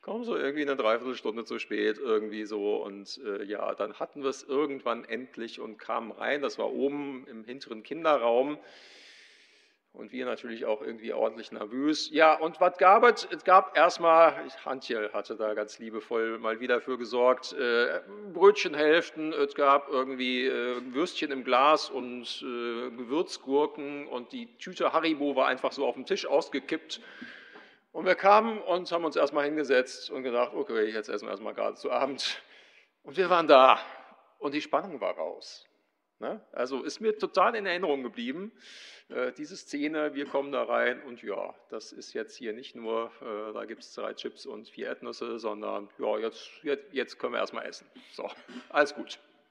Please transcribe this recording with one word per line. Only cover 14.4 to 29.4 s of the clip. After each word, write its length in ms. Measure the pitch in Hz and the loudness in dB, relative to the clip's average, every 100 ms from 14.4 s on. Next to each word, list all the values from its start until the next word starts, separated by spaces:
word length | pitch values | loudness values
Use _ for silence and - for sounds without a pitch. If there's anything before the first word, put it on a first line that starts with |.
| 143 | -10
ich, 80 | - - | -12 -8
Antje 440 | 131 - 117 104 | -8 -4 -4 -2
hatte 240 | 107 101 110 | -6 -8 -4
da 160 | 107 | -4
ganz 260 | 104 107 - | -2 -6 -8
liebevoll 580 | 113 110 104 117 113 113 | -10 -10 -4 -2 0 -2
mal 220 | 113 110 | -4 -4
wieder 220 | 123 120 | 0 0
für 160 | 120 127 | 0 -6
gesorgt, 560 | 117 123 123 127 - | -4 4 4 4 0
äh, 480 | - 123 117 120 175 - - 202 | -4 0 2 2 0 -6 -16 -12
Brötchenhälften, 1000 | 170 196 208 180 151 151 165 170 - 156 | 6 6 8 0 2 4 4 2 -6 -6
es 240 | 156 143 - | -2 -2 2
gab 320 | 143 143 143 | 4 4 4
irgendwie, 600 | 143 131 131 127 127 131 | -2 -2 -4 -2 0 0
äh, 340 | 123 120 123 123 | -2 -2 -4 -6
Würstchen 380 | 123 175 - 151 | -4 -4 -4 -6
im 140 | 135 123 | -4 2
Glas 440 | 123 139 156 - | 4 6 6 2
und, 360 | 131 123 123 117 - | -6 -8 -10 -10 -10
äh, 480 | 143 120 120 117 123 | -8 -6 -4 -4 -8
Gewürzgurken 1160 | 117 120 143 180 - - 135 151 151 143 143 143 | -10 -4 -2 -2 -6 0 2 2 -2 -10 -10 -8
und 260 | 123 120 | -10 -10
die 240 | 127 117 _ | -14 -14 _
Tüte 340 | - 180 156 | -14 -2 2
Haribo 460 | 156 160 156 143 131 | 2 2 0 0 2
war 100 | 131 | 2
einfach 240 | 127 131 | 2 -2
so 140 | - 131 | 0 -2
auf 100 | 120 | -2
dem 100 | 127 | -4
Tisch 200 | 190 - | -4 2
ausgekippt. 760 | 143 156 139 - 160 - - - - - - - - - _ _ 165 | 2 2 -6 -4 -6 -6 -16 -14 -18 -16 -18 -20 -20 -20 _ _ -4
Und 100 | 180 | 0
wir 100 | 180 | 4
kamen 440 | 196 208 226 220 | 8 8 6 -4
und 320 | - 180 175 | -2 -2 0
haben 140 | 170 165 | -2 0
uns 100 | 160 | 2
erstmal 300 | 143 147 | 2 2